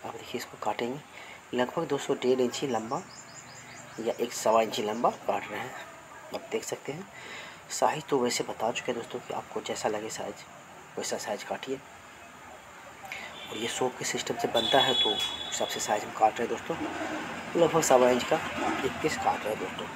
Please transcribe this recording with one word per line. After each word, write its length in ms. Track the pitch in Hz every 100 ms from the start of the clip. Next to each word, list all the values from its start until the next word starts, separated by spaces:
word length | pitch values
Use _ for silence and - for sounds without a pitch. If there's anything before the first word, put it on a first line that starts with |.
| 110
अब 60 |
देखिए, 280 | 110 - 120
इसको 180 | - -
काटेंगे। 360 | 107 107 120 143 - - - - -
लगभग 340 | 123 123 - 151
दोस्तों 280 | 139 - 131
डेढ़ 240 | 123 127
इंची 260 | 123 - 143
लंबा 340 | 113 113 147 - - - - - - - - - -
या 140 | 113 -
एक 140 | 117
सवा 280 | - 113 113
इंची 220 | 110 101
लंबा 260 | 104 113 165 -
काट 280 | - 101 101
रहे 80 | 104
हैं। 120 | 123 - - - - - - -
आप 120 | -
देख 120 | 110
सकते 280 | - 123 -
हैं, 160 | 151 202 - - - - - -
साइज 320 | - 117 151 -
तो 140 | 139
वैसे 240 | 120 -
बता 280 | - 104 113
चुके 200 | 123 -
हैं 100 | 117
दोस्तों 180 | 113 123
कि 140 | -
आपको 280 | 139 - 110
जैसा 260 | 107 110 120
लगे 200 | 107 107
साइज, 320 | - - - - - - - - -
वैसा 200 | - 110
साइज 240 | - 104
काटिए। 360 | - 98 - 135 - - - - - - - - - - - - - - - - -
और 60 | 110
ये 100 | 117
सोप 280 | - 127 -
के 60 | -
सिस्टम 300 | 127 - 120
से 120 | 135
बनता 300 | 117 117 139
है, 140 | 135
तो 160 | 120 104
उस 200 | - - -
हिसाब 240 | - - 110
से 120 | 110
साइज 240 | 107 107
हम 80 | 117
काट 280 | - 110 -
रहे 80 | 113
हैं 20 |
दोस्तों। 1120 | 113 - 165 - - - - - - - 170
लगभग 200 | 160 160
सवा 260 | 151 127 123
इंच 140 | 123
का 120 | - 156 - - - - 131
एक 160 | -
पीस 160 | 156 -
काट 280 | 104 - 104
रहे 80 |
हैं 60 | 110
दोस्तों। 280 | 92 87 101